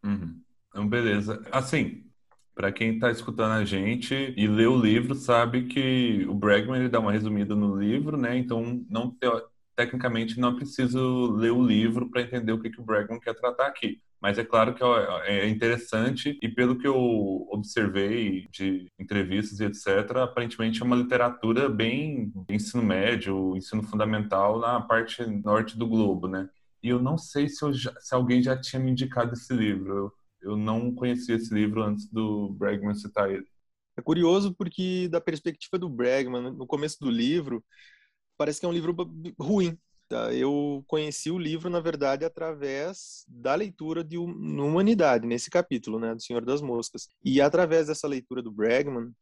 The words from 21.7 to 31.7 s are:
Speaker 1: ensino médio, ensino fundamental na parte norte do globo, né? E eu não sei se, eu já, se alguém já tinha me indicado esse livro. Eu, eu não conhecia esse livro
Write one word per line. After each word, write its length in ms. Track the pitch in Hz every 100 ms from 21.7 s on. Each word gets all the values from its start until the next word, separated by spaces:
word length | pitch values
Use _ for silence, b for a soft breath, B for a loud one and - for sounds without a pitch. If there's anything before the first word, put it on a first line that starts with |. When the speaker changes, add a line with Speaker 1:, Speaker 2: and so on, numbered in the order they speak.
| 107 113 127 156 139 104 95 92
Speaker 1:
ensino 340 | 104 104 123
médio, 720 | 110 92 104 117 98 95 95
ensino 280 | 95 - 110
fundamental 760 | 107 107 107 107 104 98 101 110
na 220 | 117 120
parte 420 | 104 113 113 - 117
norte 500 | 104 104 104 110 110
do 100 | 113
globo, 400 | 110 104 90 92
né? 220 | 95 95 _ _ _
E 60 | 117
eu 140 | 123
não 160 | 127 160
sei 320 | - 143 143
se, 120 | 143
eu 80 | 151
já, 180 | 135 123 -
se 140 | -
alguém 280 | 127 123 123
já 160 | 123 131
tinha 220 | - 131
me 100 | 131
indicado 440 | 127 131 123 117
esse 180 | 120 -
livro. 420 | 127 107 95 95 98 98 _ _ _
Eu, 120 | 95
eu 40 | 107
não 380 | 107 113 123
conhecia 400 | 123 123 123 120
esse 180 | 113 113
livro 300 | 110 107